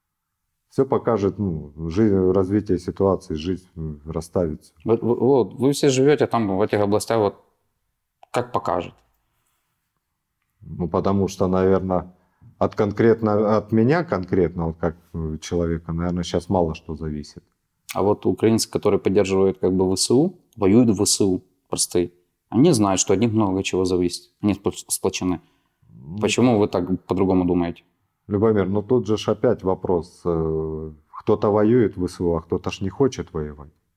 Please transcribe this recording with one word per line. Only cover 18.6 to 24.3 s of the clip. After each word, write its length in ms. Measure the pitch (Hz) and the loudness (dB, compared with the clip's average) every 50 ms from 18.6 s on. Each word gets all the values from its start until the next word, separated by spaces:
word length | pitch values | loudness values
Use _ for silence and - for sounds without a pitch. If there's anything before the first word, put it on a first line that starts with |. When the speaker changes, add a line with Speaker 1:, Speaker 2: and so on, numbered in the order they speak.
| - - | 0 -2
Speaker 2:
которые 280 | - 104 - 104 98 90 | -4 -2 0 0 0 2
поддерживают, 600 | - 107 95 101 98 95 95 95 95 95 92 - | 0 0 2 2 2 2 2 2 2 2 0 0
как 140 | - 95 92 | 0 0 2
бы, 160 | 92 95 92 | 2 0 0
В 60 | 95 | 0
С 140 | 92 - - | -2 0 2
У, 280 | 120 127 160 196 - - _ _ _ | 2 2 2 0 -2 -8 _ _ _
воюют 340 | - 101 95 101 120 127 113 | 0 2 4 6 6 6 4
в 120 | 101 90 | 2 2
В 20 | 101 | 0
С 140 | - - - | 0 0 0
У, 220 | 107 95 92 90 - _ _ _ _ - | 2 0 0 -2 -6 _ _ _ _ -10
простые, 420 | - 82 - - - 90 87 87 - _ _ _ _ _ _ - | -6 -6 -4 -2 -2 -2 -2 -2 -6 _ _ _ _ _ _ -4
они 240 | - 107 139 180 | 2 4 4 6
знают, 280 | 151 110 104 98 95 87 | 6 4 4 2 2 0
что 120 | - - | 0 0
от 80 | 98 95 | 0 2
них 120 | 117 117 | 2 0
много 300 | 107 110 107 95 92 95 | 2 0 0 0 0 -2
чего 220 | 95 - - 92 95 | -2 -2 -2 0 0
зависит. 460 | 90 92 90 90 87 - - - _ | 0 0 0 0 -2 -4 -6 -16 _